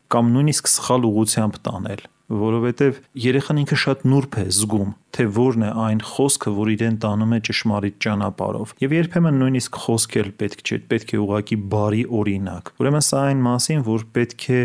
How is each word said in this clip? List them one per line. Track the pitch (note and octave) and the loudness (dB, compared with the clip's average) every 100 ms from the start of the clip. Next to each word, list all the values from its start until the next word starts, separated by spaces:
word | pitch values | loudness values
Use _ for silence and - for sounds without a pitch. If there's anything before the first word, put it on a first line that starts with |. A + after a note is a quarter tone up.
կամ | - A#2+ A#2 | -2 2 4
նույնիսկ | B2 D3+ C#3+ - | 4 4 2 0
սխալ | - - B2+ | 0 2 2
ուղղությամբ | A2+ G#2 A2 - G#2+ - | 2 2 2 2 0 -2
տանել, | - F#2 G#2 G2+ - _ - | -6 -6 -6 -8 -14 _ -6
որովհետև | G#2+ A2 A2+ A#2+ A#2+ C#3 C3+ - | -2 0 2 0 2 2 0 -8
երեխան | C3+ A#2+ C3+ - D3+ | -2 0 2 2 0
ինքը | C#3 C3+ | 2 0
շատ | - C3+ | 0 2
նուրբ | B2+ C#3 C#3 | 2 2 2
է | - F#2 | -2 -2
զգում, | F#2+ G#2+ G#2+ G2 - _ | 0 0 0 -2 -6 _
թե | - A#2 | -2 0
որն | G#2 B2+ A2+ | 2 2 2
է | G#2 A2+ | 0 0
այն | A2 A2 | 0 -2
խոսքը, | - - C#3 - - | -2 0 0 0 -2
որ | G2+ G#2+ | -2 0
իրեն | G#2+ A#2 A2 | 0 0 0
տանում | A2 G#2+ A2 | -2 0 0
է | A#2 | 0
ճշմարիտ | A2 - A2+ G#2 G2+ - | -2 -4 -2 0 -2 -4
ճանապարհով։ | A2 G#2 G2 G2 G2+ G#2 G#2+ | -2 -2 -2 -4 -4 -4 -8
Եվ | - C3+ | -4 0
երբեմն | D#3+ E3 F3 E3+ C3+ | 0 0 2 2 4
նույնիսկ | C3 B2+ - - | 2 0 -2 -4
խոսք | - A#2 - A#2 | 0 0 0 -2
էլ | G2 | -2
պետք | - G#2 - | -4 -6 -6
չէ, | - A2+ | -6 -6
պետք | - A2+ - | -2 -4 -2
է | G#2+ | -2
ուղղակի | G2+ G#2 G#2 A2 | 0 -2 -2 -4
բարի | G2 G#2 G#2 A2 A#2+ | -2 0 0 0 0
օրինակ։ | A2+ G#2 G2 F#2+ F2+ - | -2 0 -2 -4 -8 -10
Ուրեմն | - B2+ D3+ | -2 0 2
սա | - C#3 | 0 0
այն | C#3 C#3 | 0 2
մասին, | B2 B2 - D#3 | 2 0 0 0
որ | A2+ A2+ A2+ | 0 -2 -2
պետք | A#2+ A#2+ - | -2 -2 -4
է | - B2 | -2 0